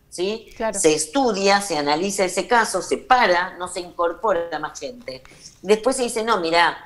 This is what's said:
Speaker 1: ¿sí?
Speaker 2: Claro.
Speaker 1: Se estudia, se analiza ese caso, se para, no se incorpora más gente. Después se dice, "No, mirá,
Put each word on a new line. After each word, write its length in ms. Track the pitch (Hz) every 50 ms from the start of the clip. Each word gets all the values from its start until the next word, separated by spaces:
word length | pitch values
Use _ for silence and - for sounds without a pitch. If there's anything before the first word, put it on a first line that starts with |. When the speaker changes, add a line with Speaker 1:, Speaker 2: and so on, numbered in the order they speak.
| _ _
Speaker 1:
¿sí? 440 | - - 180 196 220 226 - - -
Speaker 2:
Claro. 220 | - 226 220 214 -
Speaker 1:
Se 160 | - 156 156
estudia, 680 | 151 - - - 277 269 240 208 196 196 196 196 202
se 160 | 202 - 165
analiza 480 | 147 143 147 147 156 185 202 202 - 190
ese 240 | 175 - 190 180 -
caso, 340 | 240 233 214 202 - 185 170
se 140 | - 135
para, 600 | - - - 254 247 233 190 180 170 180 185 180 165
no 100 | 180 180
se 120 | - 190
incorpora 800 | 175 175 - - 170 170 170 - - 220 185 170 170 170 160 151
más 220 | 151 147 - -
gente. 420 | 143 131 123 - - 135 131 131 - - - - - - - _ -
Después 340 | 180 214 214 214 254 262
se 80 | 254 247
dice, 200 | 240 - 226 220
"No, 160 | 233 220 190
mirá, 380 | 170 165 165 170 170 156 - - -